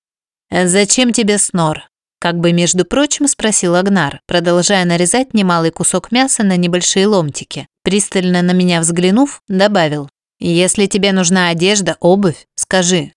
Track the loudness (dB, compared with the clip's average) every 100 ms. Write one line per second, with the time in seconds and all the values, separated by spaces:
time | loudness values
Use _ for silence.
0 | _ _ _ _ _ -2 2 2 2 2
1 | 0 0 0 0 -2 -2 -2 -4 -10 _
2 | _ _ -4 0 0 2 2 0 0 0
3 | -2 0 -4 -2 -2 0 0 0 2 0
4 | 0 -6 -4 -2 0 0 2 0 2 0
5 | 0 0 0 0 0 0 0 -2 -4 -4
6 | -2 -2 0 0 0 0 0 0 0 0
7 | 2 2 0 -6 -12 -14 -14 _ -4 -2
8 | -2 -2 0 0 2 2 0 0 -2 0
9 | 2 2 0 -2 -6 0 2 2 0 -2
10 | -8 -16 _ _ -2 0 0 0 0 0
11 | 0 0 2 2 0 0 0 0 -2 -2
12 | 2 2 2 -2 -10 -12 -4 -2 0 -2
13 | -4